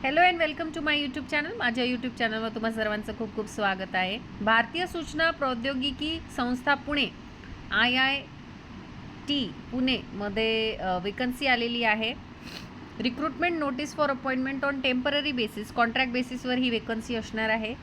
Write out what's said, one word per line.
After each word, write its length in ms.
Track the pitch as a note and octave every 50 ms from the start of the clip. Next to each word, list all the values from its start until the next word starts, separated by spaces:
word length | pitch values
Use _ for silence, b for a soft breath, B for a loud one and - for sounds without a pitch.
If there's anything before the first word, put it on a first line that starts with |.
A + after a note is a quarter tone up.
| -
Hello 200 | C4 C#4+ D#4 F4 F4+
and 60 | F4+ E4+
welcome 320 | E4 D#4 D4 - E4+ D#4+ D4+
to 60 | E4
my 140 | D4 D4+ D4
YouTube 320 | D4 D4 C#4+ C#4 D4+ C4 -
channel. 280 | - D4 D4 E4 A4+ A#4+
माझ्या 280 | D#4 A#3+ A3+ B3 B3
YouTube 320 | B3 B3 A#3 B3+ B3+ A#3+ -
चॅनलवर 300 | A#3+ A3+ A3 A3 A3 A3+
तुम्हा 220 | A3 A#3 A3 A3+
सर्वांचं 420 | A3+ A3+ A3 G#3+ G#3 G#3+ G#3 - G#3+ -
खूप 180 | A3+ G#3+ -
खूप 120 | G#3+ G#3+ G#3
स्वागत 480 | - - G#3 G3 F#3+ F#3 F#3+ F#3 -
आहे. 240 | F#3 F#3 F#3 G3+ A#3+ - - - -
भारतीय 460 | G#3 G#3+ A3+ A3+ A#3 - - E4 F4+ F4
सूचना 440 | - F4 D#4 C#4 - D4+ D#4+ E4
प्रौद्योगिकी 880 | D#4+ E4 D4 C4 B3+ A#3 A3+ C4+ C#4 B3+ C4 C#4+ C4 - C#4+ D#4 D#4+ E4 - - - -
संस्था 360 | B3 A#3+ B3 B3 - C#4+ C#4+
पुणे, 340 | C#4+ C#4+ C#4+ D4 C#4+ C4 - - - - - - - - - - - - -
आय 240 | - G#3 A3+ B3 B3
आय 260 | C4 C4 C4+ C#4 C#4 C#4 - - - - - - - - - - - - - - - - - - - - -
टी 260 | C#4+ C#4+ B3 F3 - - - -
पुणेमध्ये, 1040 | - B3+ B3+ C4 C4 A3 - - - G3 G#3 G#3 G3 G#3+ A3+ A3 A3 A3 A3 A3 G#3+
अ, 220 | - - F#3 F#3 F3+
व्हेकन्सी 500 | F3 G#3 G3+ - B3+ B3 B3 B3+ C#4+ C4+
आलेली 360 | B3+ A#3 A#3 A#3 A#3+ A#3+ A#3
आहे. 300 | A3 G#3+ A3 A3+ A3 A#3+ A#3+ - - - - B B B B B B B - - - - -
Recruitment 540 | B3 B3+ B3 C4 C#4+ D#4+ C4+ - E4 F4 E4+ D#4+
notice 400 | D4+ C#4 B3+ B3 D4 D4 - -
for 100 | D4+ C#4+
appointment 540 | C#4 B3+ - C4+ C4 B3+ C4 C4 C#4 C4+ C4+ C#4
on 60 | C#4 C4+ B3+
temporary 460 | C4+ B3+ B3+ B3 D4 C#4+ C#4+ C#4 D4+
basis, 420 | C#4 B3 A3+ G#3+ - G#3 G#3+ - -
कॉन्ट्रॅक्ट 380 | B3+ A#3 A#3 A3+ B3+ C4 B3+ A#3+
बेसिसवर 440 | B3+ B3+ B3 B3+ B3 - B3+ B3 B3+
ही 120 | B3+ B3+
व्हेकन्सी 460 | A#3 A3 G#3+ - A#3 A3+ A3+ - B3
असणार 340 | A3+ G#3+ - - A3 A3 A3
आहे. 260 | A3 A3+ A3 A3 A#3+ -